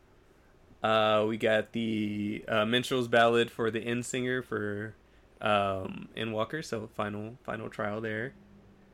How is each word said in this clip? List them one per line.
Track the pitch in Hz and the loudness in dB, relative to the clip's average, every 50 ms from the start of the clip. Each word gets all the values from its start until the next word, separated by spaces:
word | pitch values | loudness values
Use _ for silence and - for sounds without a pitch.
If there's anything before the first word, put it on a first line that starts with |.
| _ _ _ _ _ _ _ _ _ _ _ _ _ - - - | _ _ _ _ _ _ _ _ _ _ _ _ _ -20 -8 -2
Uh, | - 110 110 110 107 110 107 107 107 107 | 0 2 4 4 6 6 6 4 4 2
we | 113 107 | 0 2
got | 113 110 110 107 107 - - | 2 4 4 4 2 0 -2
the, | 117 117 110 110 107 107 104 104 104 104 101 110 - - - | -4 -2 0 0 0 0 -2 -2 -2 -2 -2 -4 -4 -4 0
uh, | 113 110 107 | 2 2 2
Minstrel's | 110 117 123 123 - 135 127 123 117 | 4 2 2 2 0 0 -2 0 4
Ballad | 120 117 117 117 117 117 117 110 | 4 6 6 6 6 4 2 2
for | - - 120 113 | 0 -2 -2 -2
the | 107 117 | -2 -2
End | 101 117 120 120 120 | -2 -2 -4 -4 -4
Singer | - - 127 123 127 127 127 | -4 -4 -4 -2 -2 -2 -4
for, | 123 - 110 104 104 104 104 101 107 110 - - _ _ _ - _ _ _ _ | -4 -4 -4 -4 -4 -4 -4 -6 -8 -10 -12 -16 _ _ _ -20 _ _ _ _
um, | - 110 104 101 101 98 98 95 92 - - - - - - - | 0 2 2 4 2 2 0 -2 -6 -8 -10 -12 -14 -12 -8 -6
Endwalker, | 113 113 110 107 110 - - 156 160 | -6 -4 -2 -4 -4 -4 -4 -8 -8
so | - - 110 107 110 - | -6 -8 -8 -8 -8 -8
final, | - 107 104 104 104 107 110 120 131 - | -6 -6 -4 -6 -6 -8 -10 -12 -12 -10
final | - 120 110 110 113 | -8 -8 -8 -8 -10
trial | - - 110 104 104 110 | -6 -6 -4 -4 -4 -4
there. | 110 110 107 107 113 139 - - - - - - - - - - - - | -6 -6 -6 -6 -6 -8 -10 -14 -20 -20 -20 -20 -20 -20 -20 -20 -20 -20